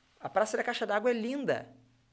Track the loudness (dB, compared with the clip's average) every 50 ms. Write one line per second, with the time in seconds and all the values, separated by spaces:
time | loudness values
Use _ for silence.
0 | _ _ _ -12 -10 -2 2 2 2 2 2 0 0 -2 -2 -2 -2 0 0 2
1 | 2 2 2 2 0 -2 -2 -2 0 0 0 0 -2 -8 -18 -20 -20 _ _ _
2 | _ _